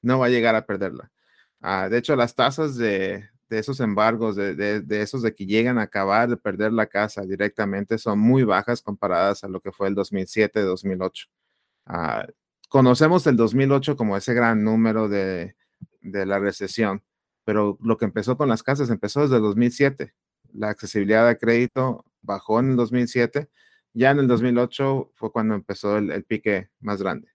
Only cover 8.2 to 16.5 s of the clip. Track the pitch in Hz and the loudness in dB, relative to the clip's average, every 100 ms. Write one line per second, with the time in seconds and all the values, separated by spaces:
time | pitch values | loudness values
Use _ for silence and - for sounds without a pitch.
8.2 | 110 131 120 95 107 120 - 101 101 90 | 4 4 4 2 0 -4 -6 -6 -2 0
9.2 | 98 101 101 92 98 - 98 98 95 98 | 0 -2 -6 -10 -10 -6 -4 -2 -4 -4
10.2 | 92 - 107 110 101 92 98 92 92 - | -6 0 0 2 -2 -2 -4 -4 -4 -8
11.2 | - _ _ _ _ _ _ 87 82 55 | -20 _ _ _ _ _ _ -6 -4 -4
12.2 | - - _ _ _ 139 131 123 156 175 | -8 -16 _ _ _ 4 6 6 6 4
13.2 | 151 123 113 117 135 139 139 139 110 98 | 4 4 4 2 2 2 0 -2 -2 -2
14.2 | - 120 117 113 107 113 113 110 110 101 | -2 2 2 2 2 2 2 2 0 0
15.2 | 95 92 87 - _ _ - _ - 98 | -2 -4 -8 -14 _ _ -20 _ -12 -6
16.2 | 95 98 98 | -2 0 0